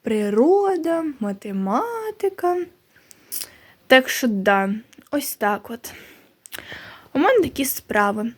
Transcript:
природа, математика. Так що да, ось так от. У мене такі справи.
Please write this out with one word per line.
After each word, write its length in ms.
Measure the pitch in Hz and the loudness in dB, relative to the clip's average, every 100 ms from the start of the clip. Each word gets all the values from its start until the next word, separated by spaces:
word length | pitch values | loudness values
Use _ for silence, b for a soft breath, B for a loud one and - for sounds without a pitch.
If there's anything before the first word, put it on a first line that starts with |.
природа, 1000 | 247 214 208 208 285 392 392 359 330 330 320 262 | -2 -2 2 4 6 4 2 0 0 -2 -2 -4
математика. 1400 | 208 196 214 196 190 233 466 466 440 427 403 381 349 359 349 _ _ B B B B B B B B B _ | -6 -6 -6 -4 0 0 -2 -6 -8 -4 -4 -2 -2 -2 -4 _ _ B B B B B B B B B _
Так 200 | 262 262 | 4 4
що 180 | - 254 | -2 0
да, 420 | 202 202 196 196 214 - - _ | 0 2 2 2 -4 -8 -20 _
ось 240 | 294 277 - | -6 -6 -4
так 360 | 208 202 - | -4 -4 -8
от. 200 | 233 - B B B B _ - B B B B B B | -14 -14 B B B B _ -18 B B B B B B
У 60 | 269 | 0
мене 240 | 370 508 | 4 4
такі 220 | 311 - 269 | 2 -2 -4
справи. 640 | - - 214 202 214 226 | -4 -4 0 0 0 -6